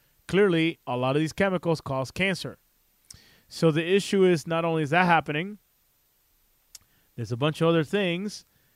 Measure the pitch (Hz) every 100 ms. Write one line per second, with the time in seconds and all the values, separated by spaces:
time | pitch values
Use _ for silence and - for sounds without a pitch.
0 | _ _ - 180 208 165 160 - - 123
1 | 127 143 156 - 196 180 170 156 - 135
2 | 131 - 190 180 135 - _ _ _ _
3 | _ - _ _ _ - 165 156 165 196
4 | - 196 185 170 170 165 165 160 147 165
5 | 180 165 147 147 190 208 _ _ _ _
6 | _ _ _ _ _ _ _ - _ _
7 | _ - 110 117 147 151 165 165 147 202
8 | 190 170 208 - _ _ _